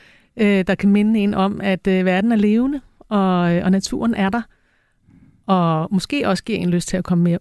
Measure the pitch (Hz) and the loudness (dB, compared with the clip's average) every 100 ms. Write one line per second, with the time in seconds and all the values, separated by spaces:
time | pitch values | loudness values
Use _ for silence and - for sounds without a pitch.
0 | - _ _ - 208 196 185 185 202 202 | -20 _ _ -2 2 2 0 0 2 2
1 | 208 220 202 202 190 208 202 185 - 185 | 2 2 0 0 -2 -2 -4 -2 0 0
2 | 185 185 226 226 208 220 254 285 - - | 2 0 2 2 2 2 0 -4 -8 -20
3 | - 208 190 180 175 170 185 190 - - | -4 0 2 2 2 0 2 0 -2 -4
4 | 226 226 196 233 226 _ _ _ _ _ | -2 -2 -2 -2 -8 _ _ _ _ _
5 | _ - - _ - 185 170 160 165 190 | _ -20 -20 _ -2 0 2 0 -2 -4
6 | - 285 - 190 - 190 175 175 - 185 | -2 -4 -2 -2 -4 -4 -2 -2 -2 -4
7 | - 175 175 170 | 0 0 2 0